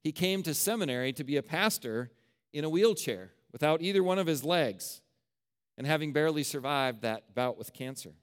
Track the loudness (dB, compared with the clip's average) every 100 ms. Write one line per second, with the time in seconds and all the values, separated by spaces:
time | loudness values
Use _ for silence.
0 | -4 -2 0 0 -2 0 0 0 0 0
1 | -2 -4 -2 -2 0 2 2 0 -4 -4
2 | -4 _ _ _ _ -4 0 4 4 4
3 | -2 -6 -8 _ _ 0 2 2 2 2
4 | 4 2 2 0 2 2 2 -2 -10 -12
5 | _ _ _ _ _ _ _ -8 0 0
6 | 2 2 2 0 -2 -4 -2 0 0 0
7 | -4 -4 _ -2 -2 -2 -12 -10 -10 -10
8 | -14 -20